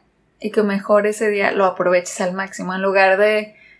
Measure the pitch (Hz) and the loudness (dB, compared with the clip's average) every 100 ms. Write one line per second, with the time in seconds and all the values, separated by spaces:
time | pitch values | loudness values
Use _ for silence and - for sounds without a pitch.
0 | _ _ _ _ 214 214 208 196 - 208 | _ _ _ _ -4 -2 0 -2 2 2
1 | 208 208 220 202 196 208 190 185 180 180 | 2 -2 -2 0 0 2 0 0 0 0
2 | 175 - 185 185 190 - 180 185 196 190 | -2 -6 -6 -4 -8 -8 -8 -4 0 4
3 | 190 190 214 214 214 _ _ | 4 4 2 0 -4 _ _